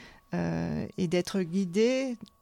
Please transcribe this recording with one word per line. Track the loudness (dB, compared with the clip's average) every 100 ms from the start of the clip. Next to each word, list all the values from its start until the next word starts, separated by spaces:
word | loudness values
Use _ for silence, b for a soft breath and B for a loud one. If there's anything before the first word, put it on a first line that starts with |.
| B B _
euh, | -4 -2 0 -2 -2 -4 -2
et | 0
d'être | 0 0 -2
guidé | 0 0 0 4 4 4 0 -4 -12 _